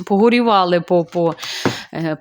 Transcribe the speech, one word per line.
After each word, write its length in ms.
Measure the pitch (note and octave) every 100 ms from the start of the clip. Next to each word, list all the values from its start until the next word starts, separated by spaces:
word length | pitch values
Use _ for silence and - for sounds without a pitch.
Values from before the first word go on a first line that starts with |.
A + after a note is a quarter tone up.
| F3
Погорівали, 720 | G3 A3+ A#3+ A#3 G3+ F3+ F3
по, 240 | E3 F3
по, 300 | E3 F3 E3+ D3+ - - - - -
е, 220 | - E3 D#3